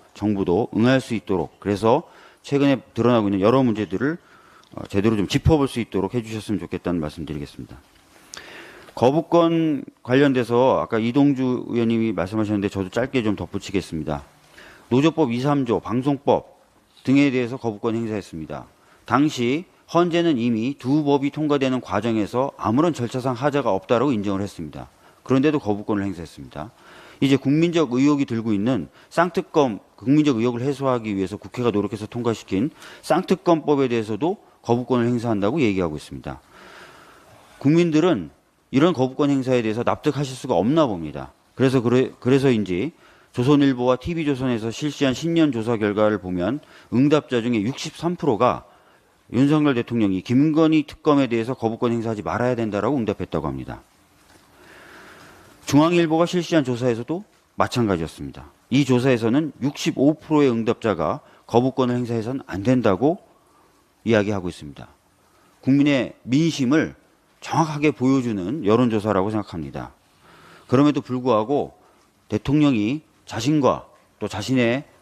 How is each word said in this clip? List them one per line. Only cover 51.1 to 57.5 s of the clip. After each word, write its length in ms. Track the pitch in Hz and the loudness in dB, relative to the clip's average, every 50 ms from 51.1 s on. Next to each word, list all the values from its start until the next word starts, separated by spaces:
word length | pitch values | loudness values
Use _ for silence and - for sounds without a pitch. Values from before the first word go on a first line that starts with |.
| 147 143 135 120 | 2 2 2 0
대해서 260 | 117 113 113 117 131 | 0 -2 -2 -4 -4
거부권 380 | - 113 110 113 110 123 120 | -4 -4 -4 -2 -2 -2 -2
행사하지 300 | 117 117 107 113 113 104 | 0 -2 -2 -4 -6 -6
말아야 320 | 98 78 90 107 120 123 127 | -4 -4 -2 -2 0 -2 -2
된다라고 400 | 117 113 107 98 101 95 117 147 | -2 -4 -4 -2 -2 -2 -2 -2
응답했다고 500 | 135 110 101 98 - 92 - - 80 73 | -2 -2 -2 -4 -6 -6 -6 -4 -4 -4
합니다. 340 | 78 67 67 64 64 - - - _ _ _ _ _ _ _ _ _ _ _ _ _ _ _ - - - - - - - - - - - - - - - - - - - - - | -4 -6 -8 -10 -10 -12 -14 -16 _ _ _ _ _ _ _ _ _ _ _ _ _ _ _ -20 -20 -20 -20 -20 -20 -20 -20 -20 -20 -20 -20 -20 -20 -20 -20 -20 -20 -20 -14 -4
중앙일보가 600 | - 143 143 156 165 175 170 170 156 156 160 175 | 2 4 4 6 6 4 2 2 2 2 2 0
실시한 360 | 170 - 180 160 - 170 160 | 0 0 -2 -2 0 0 0
조사에서도 640 | 135 127 123 113 127 127 117 110 123 - 160 185 208 - _ _ _ _ | 0 0 -2 -2 0 0 0 -2 -4 -6 -6 -8 -8 -12 _ _ _ _